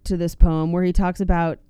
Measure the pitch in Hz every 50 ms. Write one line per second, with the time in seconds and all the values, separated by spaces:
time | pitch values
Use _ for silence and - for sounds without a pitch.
0 | _ - 185 170 170 170 - - - 170 160 160 160 165 170 175 185 180 180 -
1 | 175 180 180 - 196 180 180 170 170 165 151 - -